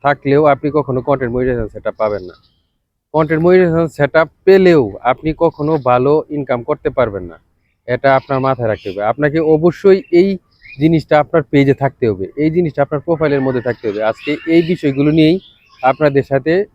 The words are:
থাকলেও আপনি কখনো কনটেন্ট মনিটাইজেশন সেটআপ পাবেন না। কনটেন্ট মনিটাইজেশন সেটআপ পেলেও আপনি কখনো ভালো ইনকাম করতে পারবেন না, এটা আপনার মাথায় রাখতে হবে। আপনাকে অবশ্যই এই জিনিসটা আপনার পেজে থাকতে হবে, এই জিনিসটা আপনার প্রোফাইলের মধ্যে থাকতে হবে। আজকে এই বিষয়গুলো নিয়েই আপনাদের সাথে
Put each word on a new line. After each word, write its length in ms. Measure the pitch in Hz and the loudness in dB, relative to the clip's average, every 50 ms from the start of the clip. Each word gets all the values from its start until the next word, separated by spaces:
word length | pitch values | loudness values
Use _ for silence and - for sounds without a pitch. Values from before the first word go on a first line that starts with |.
থাকলেও 400 | - 143 143 - _ 139 143 143 156 | 0 -2 -2 -2 _ 0 0 2 4
আপনি 220 | 147 139 123 - 147 | 2 2 0 -2 -4
কখনো 280 | 139 151 139 - 131 127 | -4 -2 -4 -2 -6 -6
কনটেন্ট 320 | 120 143 139 131 135 117 117 | -2 -2 -2 -2 -2 -4 -4
মনিটাইজেশন 360 | 123 127 131 123 120 110 104 | -4 -2 -2 -4 -4 -6 -8
সেটআপ 240 | - 104 - 107 101 | -10 -8 -8 -8 -6
পাবেন 260 | - 110 107 104 98 90 | -4 -4 -4 -4 -6 -8
না। 120 | 90 82 _ _ _ _ _ _ _ _ _ _ _ _ _ _ _ - | -12 -18 _ _ _ _ _ _ _ _ _ _ _ _ _ _ _ -2
কনটেন্ট 280 | 151 160 151 165 156 165 | -2 0 0 -2 0 2
মনিটাইজেশন 440 | 180 185 185 185 170 160 165 170 156 | 4 4 4 4 2 2 0 -2 -2
সেটআপ 380 | - - 143 131 - 160 165 156 _ _ _ | -2 -4 -4 0 2 0 0 0 _ _ _
পেলেও 400 | 190 190 196 185 180 170 151 123 101 98 - - | 4 4 6 6 6 4 4 2 0 -6 -4 -2
আপনি 260 | 120 127 - - 156 156 | -4 -4 -2 -4 -6 -2
কখনো 360 | - 170 160 - - 147 151 160 151 123 | 0 -2 -2 -2 -2 -4 -4 -2 -2 0
ভালো 280 | 127 123 123 127 139 147 156 135 _ | 0 0 2 2 2 0 0 -2 _
ইনকাম 300 | 151 147 135 - 127 120 117 | -8 -8 -4 -4 -6 -6 -4
করতে 260 | - 151 147 _ 147 | -6 -8 -4 _ -4
পারবেন 340 | 123 139 123 113 101 95 90 | -2 -2 -2 -2 -4 -10 -12
না, 140 | 87 80 - _ _ _ _ _ _ _ _ _ | -12 -16 -20 _ _ _ _ _ _ _ _ _
এটা 220 | - 123 123 - 139 135 | -6 -6 -2 0 2 2
আপনার 240 | 135 - - 139 131 | 2 0 -2 -4 -2
মাথায় 280 | 131 135 131 120 120 110 | -2 -2 -2 -2 -2 -4
রাখতে 160 | 104 98 - 101 | -4 -4 -6 -10
হবে। 120 | 90 101 104 | -6 -4 -2
আপনাকে 340 | 107 120 139 147 147 139 165 156 156 | -2 -2 -2 -2 -2 -2 -2 2 2
অবশ্যই 480 | 160 151 160 175 156 - - 202 190 196 - _ | 2 2 2 0 -2 2 2 2 2 2 0 _
এই 180 | 175 175 190 196 196 180 _ _ _ _ _ - - | 2 2 2 2 0 -6 _ _ _ _ _ -20 -8
জিনিসটা 380 | 135 143 165 165 160 - _ 156 151 | -2 0 2 2 0 0 _ 0 0
আপনার 240 | 143 - - 165 139 _ | 0 2 0 -2 -2 _
পেজে 260 | - 143 139 135 135 | 0 2 2 2 2
থাকতে 280 | - 139 135 - _ 131 | 0 -2 -4 -2 _ -2
হবে, 180 | 113 101 92 95 90 - | -2 -2 -2 -6 -8 -4
এই 120 | 139 151 156 | -2 -2 0
জিনিসটা 280 | 160 180 180 160 - - | 0 0 -2 -2 -2 -4
আপনার 220 | 143 - 156 143 - | -4 -2 -4 -8 -4
প্রোফাইলের 380 | - 170 151 160 147 143 139 131 | -4 -2 -2 0 0 0 0 -2
মধ্যে 200 | 135 127 123 110 | -2 -2 -2 -4
থাকতে 200 | 123 113 - - | -4 -6 -4 -6
হবে। 140 | 110 98 104 107 | -6 -4 -2 -2
আজকে 280 | 110 113 - - 147 147 165 - | -4 -4 -4 -6 -6 -6 -6 -2
এই 140 | 165 165 170 170 | 2 2 2 2
বিষয়গুলো 460 | 160 180 - - 147 135 135 143 151 | 0 -4 -2 -2 -4 -2 0 0 2
নিয়েই 260 | 156 160 156 156 175 190 - - _ _ _ _ _ _ - | 4 4 4 4 2 0 -4 -12 _ _ _ _ _ _ -2
আপনাদের 420 | 127 139 - 156 147 139 139 131 _ | -2 0 2 0 2 2 0 -2 _
সাথে 240 | 139 135 131 156 165 185 208 - _ | -4 -2 0 0 -2 -2 -2 -6 _